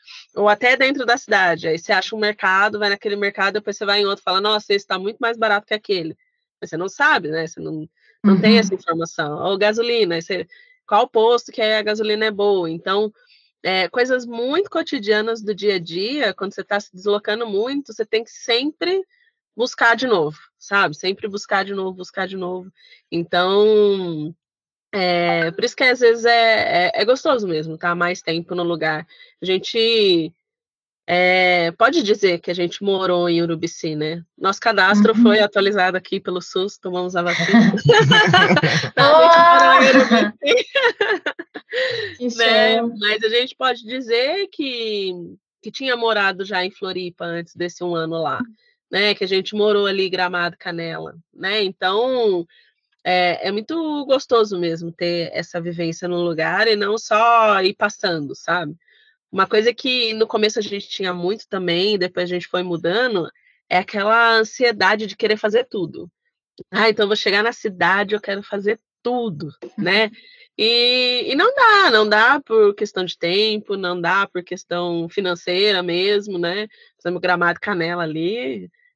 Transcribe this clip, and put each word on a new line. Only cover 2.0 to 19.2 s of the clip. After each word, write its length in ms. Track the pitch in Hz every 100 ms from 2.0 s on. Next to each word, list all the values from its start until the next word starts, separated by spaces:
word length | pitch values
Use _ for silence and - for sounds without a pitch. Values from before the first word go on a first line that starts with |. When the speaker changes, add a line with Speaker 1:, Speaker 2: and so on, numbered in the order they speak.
| -
Speaker 1:
um 40 | 220
mercado, 580 | 208 208 190 190 208 208
vai 100 | 208
naquele 280 | 202 214 202
mercado, 380 | 202 202 196
depois 220 | 208 208 202
você 80 |
vai 160 | 202 202
em 60 | 196
outro, 160 | 196
fala, 160 | - 185
"Nossa, 320 | 208 208 208
esse 140 | 202 -
tá 120 | 185
muito 200 | 196 226
mais 180 | 233 233
barato 300 | 220 208 -
que 80 |
aquele." 420 | 214 - 190 160 - _ _ _ _
Mas 100 | -
você 60 | 160
não 120 | 190
sabe, 400 | - 285 269 156
né? 180 | 160 160
Você 140 | 165
não, 280 | 160 156 156 _ _ _
não 160 | 202 196
tem 120 | 214
Speaker 2:
Uhum. 60 | 226
Speaker 1:
essa 160 | 202
informação. 640 | 185 - 165 165 - 147 151
Ou 140 | 175 196
gasolina, 560 | 208 214 233 233 196
aí 80 | 165
você, 240 | 165 185 175 - _ _ -
qual 220 | 208 247
posto 420 | 226 226 240 -
que 80 | -
a 220 | 214 220
gasolina 440 | 208 214 214 214 220
é 40 |
boa? 400 | 202 202 196 165
Então, 420 | 165 190 202 214 - _ _ _ _
é, 260 | 175 185 175
coisas 360 | 247 254 254 240
muito 440 | 233 247 311 403
cotidianas 720 | 330 320 277 202 214 220 226
do 120 | 208
dia 200 | 196 208 190
a 20 |
dia, 540 | 165 170 208 294 220
quando 200 | 190 196
você 100 | 208
tá 140 | 180 202
se 100 | -
deslocando 540 | 185 202 208 214 214 233
muito, 460 | 196 240 285 277
você 120 | 214 220
tem 180 | 220
que 60 | 226
sempre 720 | - - 233 285 - 339 381 381 _